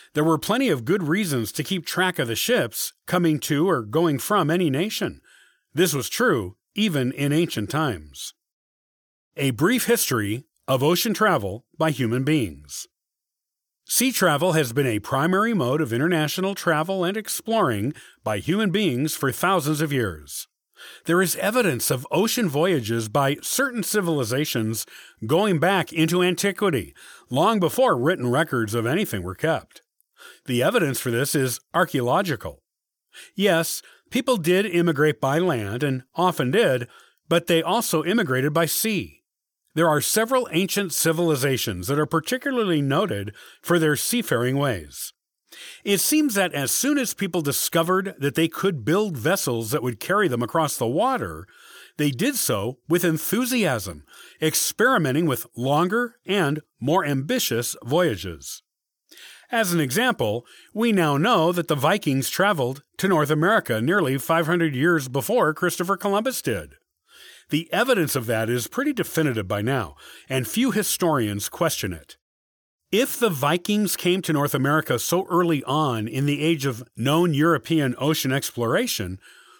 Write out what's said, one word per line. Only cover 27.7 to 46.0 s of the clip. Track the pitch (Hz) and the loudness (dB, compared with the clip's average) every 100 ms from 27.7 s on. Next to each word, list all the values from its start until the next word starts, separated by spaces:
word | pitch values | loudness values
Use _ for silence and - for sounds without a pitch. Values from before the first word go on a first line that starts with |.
| - 262 139 | 2 2 2
written | 135 185 123 | 0 0 0
records | 127 160 127 110 | 0 0 -2 -2
of | 117 113 | -2 0
anything | 165 202 101 | 0 -2 -4
were | 87 | -6
kept. | 92 156 139 - - _ _ _ _ - - - | -4 -2 -2 -6 -20 _ _ _ _ -20 -14 -4
The | 120 | 0
evidence | 143 233 151 123 | 2 2 0 -2
for | 127 | -2
this | 117 143 | 0 0
is | 151 131 - _ | 0 0 -4 _
archaeological. | 165 180 - 120 156 196 131 80 69 _ _ _ _ _ - - | -2 0 0 0 0 0 -4 -8 -14 _ _ _ _ _ -20 -12
Yes, | - 196 165 160 - - - _ | 0 2 2 0 -6 -12 -20 _
people | - - 240 | -4 0 0
did | 160 185 | 2 2
immigrate | 208 175 170 139 151 - | 2 2 2 4 2 2
by | 135 151 | 0 0
land, | 180 127 101 117 | 0 0 -2 -2
and | 143 131 - | -2 -4 -6
often | - 180 175 127 | 0 0 2 0
did, | 185 202 127 120 - - _ - | 2 2 2 -2 -14 -20 _ 0
but | 170 170 | 0 2
they | 165 | 2
also | 165 214 - 160 | 2 -2 0 -2
immigrated | 156 233 165 127 139 | 0 0 0 0 0
by | 156 | 0
sea. | 165 - 226 196 85 - _ _ _ _ _ 151 | 0 0 -2 -2 -6 -12 _ _ _ _ _ 2
There | 165 | 4
are | 147 | 4
several | - 220 226 262 247 | 2 0 2 0 0
ancient | 156 196 - 175 | 0 0 0 -2
civilizations | - 165 160 175 143 139 131 - 90 92 | 0 0 2 2 2 0 0 -2 -4 -2
that | 143 | -2
are | 151 | 0
particularly | 165 - 254 277 254 208 156 | -2 -2 -4 -2 -2 0 0
noted | 139 143 202 101 101 - - - | 2 0 0 -4 -8 -12 -20 -10
for | - 170 | 0 2
their | 156 143 | 4 2
seafaring | - 240 220 123 123 135 | 0 -2 0 0 0 0
ways. | 143 98 73 - - - _ _ _ - - - | 0 -2 -8 -12 -14 -14 _ _ _ -20 -20 -8
It | - | -2
seems | 196 | 0